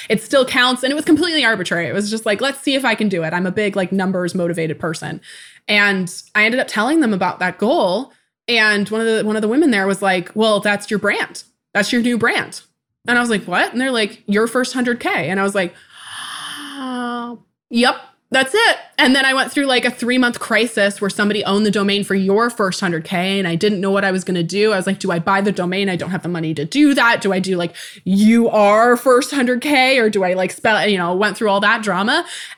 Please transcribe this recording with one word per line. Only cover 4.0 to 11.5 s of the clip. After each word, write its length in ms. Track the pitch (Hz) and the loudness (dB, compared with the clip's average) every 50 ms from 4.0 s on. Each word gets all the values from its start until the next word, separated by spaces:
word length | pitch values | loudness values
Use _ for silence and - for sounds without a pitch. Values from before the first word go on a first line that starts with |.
| 190 190 185 180 180 175 - | -2 0 -2 -2 -2 -2 -2
motivated 420 | 180 175 170 170 165 160 156 156 - | -2 -2 -2 -2 -2 -4 -4 -4 -4
person. 440 | - 165 156 - - 170 170 - - - - - - - - - _ - | -6 -6 -6 -6 -8 -10 -10 -12 -14 -18 -20 -20 -20 -20 -20 -18 _ 0
And 460 | 208 208 208 202 196 190 185 175 - - - _ _ | 2 2 4 4 2 0 -4 -6 -8 -14 -18 _ _
I 80 | 214 214 | 0 0
ended 160 | 226 226 - | 2 0 0
up 80 | - - | -2 -2
telling 320 | - 196 208 254 311 330 | -2 -2 0 2 2 2
them 120 | 302 226 214 | 2 2 0
about 260 | 180 190 175 - - | 0 -2 -2 -2 -2
that 200 | 180 180 175 - | -4 -4 -2 -2
goal. 520 | 202 220 311 349 226 180 180 214 269 - _ _ _ _ _ _ _ - | 0 0 2 2 2 0 0 -2 -4 -8 _ _ _ _ _ _ _ -2
And 420 | 240 226 214 214 208 202 202 180 | 2 2 4 4 2 2 0 -2
one 100 | 214 220 | -2 -2
of 80 | 226 226 | 0 0
the, 160 | 220 214 202 | 0 0 0
one 120 | 214 214 | 0 -2
of 60 | 220 | 0
the 60 | 214 208 | 0 0
women 240 | 226 285 349 294 | 2 2 2 4
there 160 | 220 202 190 196 | 2 2 2 0
was 140 | 196 190 | 0 0
like, 300 | 202 196 185 185 175 - - | 0 0 0 0 -2 -4 -2
"Well, 240 | 214 220 220 208 202 | 0 2 2 2 2
that's 300 | 202 208 202 202 - - | 2 0 -2 -2 -4 -4
your 100 | 220 196 | -4 -2
brand. 440 | 208 202 - 440 - - - - - _ | 0 0 -2 -2 -4 -6 -10 -16 -18 _